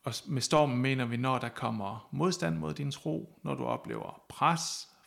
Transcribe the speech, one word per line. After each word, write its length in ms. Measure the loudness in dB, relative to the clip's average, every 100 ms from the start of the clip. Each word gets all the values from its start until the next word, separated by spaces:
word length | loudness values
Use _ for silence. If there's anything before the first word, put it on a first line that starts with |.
Og 100 | -4
s-, 120 | -6 -4
med 160 | -2
stormen 360 | 4 6 6 4
mener 260 | 2 2
vi, 120 | 0 0
når 220 | 2 0
der 100 | -2
kommer 600 | -4 -2 -2 -4 -6 -6
modstand 460 | 0 2 2 0 0
mod 160 | -2
din 160 | -2 -4
tro, 460 | -4 -4 -4 -6 -10
når 120 | -6
du 100 | -4
oplever 580 | -2 -2 -4 -8 -8 -12 _
pres 600 | 2 2 4 -2 -6 -10 _